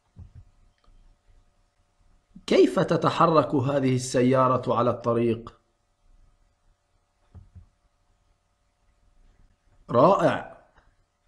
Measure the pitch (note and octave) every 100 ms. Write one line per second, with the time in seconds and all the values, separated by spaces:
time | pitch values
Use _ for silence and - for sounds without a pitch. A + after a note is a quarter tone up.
0 | _ - - - - _ _ _ _ -
1 | _ _ _ _ _ _ _ _ _ _
2 | _ _ _ - - F4+ E4+ - D#3 E3+
3 | D#3+ - D3 D#3 - D3 B2+ C#3+ C3 B2+
4 | B2+ C3 B2 C3 B2+ B2 B2+ A2+ A#2+ A#2
5 | A#2+ A#2 A#2 A2+ - - _ _ _ _
6 | _ _ _ _ _ _ _ _ _ _
7 | _ _ _ - - - - _ _ _
8 | _ _ _ _ _ _ _ _ _ _
9 | _ _ _ _ _ _ _ _ - B2
10 | D#3+ G3 D#3+ G2 - - _ _ _ _
11 | _ _